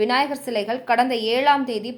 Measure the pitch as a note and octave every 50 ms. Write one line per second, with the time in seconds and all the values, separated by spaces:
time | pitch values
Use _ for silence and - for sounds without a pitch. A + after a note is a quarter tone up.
0 | G#3+ A3 B3 C4 C#4+ C4+ C#4+ C4+ - B3+ A#3 G#3+ G3+ G#3 A#3 B3+ B3+ - A#3 A#3
1 | B3 C4 B3+ A#3 G#3+ A3 A#3 B3+ C#4 C#4+ C#4+ C#4 C4+ B3 A#3 G#3 G3+ A#3+ A#3+